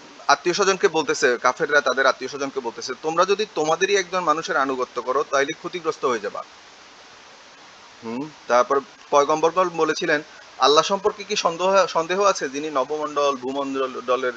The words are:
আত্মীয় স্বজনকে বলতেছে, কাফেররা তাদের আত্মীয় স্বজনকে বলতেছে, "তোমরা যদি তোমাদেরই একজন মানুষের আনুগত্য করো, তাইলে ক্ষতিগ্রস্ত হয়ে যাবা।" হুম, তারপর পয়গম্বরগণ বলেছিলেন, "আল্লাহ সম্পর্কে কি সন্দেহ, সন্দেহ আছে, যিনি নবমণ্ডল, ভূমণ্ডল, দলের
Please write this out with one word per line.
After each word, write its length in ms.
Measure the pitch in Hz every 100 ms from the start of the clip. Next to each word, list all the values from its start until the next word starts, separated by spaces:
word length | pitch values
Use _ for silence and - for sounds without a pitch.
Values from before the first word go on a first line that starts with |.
| - - -
আত্মীয় 260 | 143 175
স্বজনকে 340 | 170 190 185 196
বলতেছে, 500 | 160 147 151 131 120
কাফেররা 440 | 123 - 151 147
তাদের 240 | 135 127 135
আত্মীয় 240 | - 131
স্বজনকে 300 | 139 139 135
বলতেছে, 340 | 120 110 113 123
"তোমরা 240 | 156 165 185
যদি 200 | 196 214 170
তোমাদেরই 400 | 156 165 190 202
একজন 240 | 175 185
মানুষের 380 | 170 156 165 160
আনুগত্য 440 | 135 131 123 127
করো, 220 | 120 131
তাইলে 300 | 160 139 139
ক্ষতিগ্রস্ত 520 | 156 170 180 160 139 139
হয়ে 140 | 113
যাবা।" 240 | 98 - - - - - - - - - - - - - - - - -
হুম, 260 | 113 120 151 - -
তারপর 340 | 120 123 139 127 - -
পয়গম্বরগণ 600 | 143 143 156 165 170 180
বলেছিলেন, 540 | 165 160 156 170 151 156 - - -
"আল্লাহ 240 | 135 151
সম্পর্কে 400 | 202 196 208 -
কি 120 | 196 208
সন্দেহ, 520 | 180 165 185 196 165
সন্দেহ 360 | 170 165 185
আছে, 260 | 202 190 151
যিনি 200 | 139 156
নবমণ্ডল, 640 | 143 131 151 151 147 143 135
ভূমণ্ডল, 680 | 127 139 139 135 131 120
দলের 320 | 120 127 127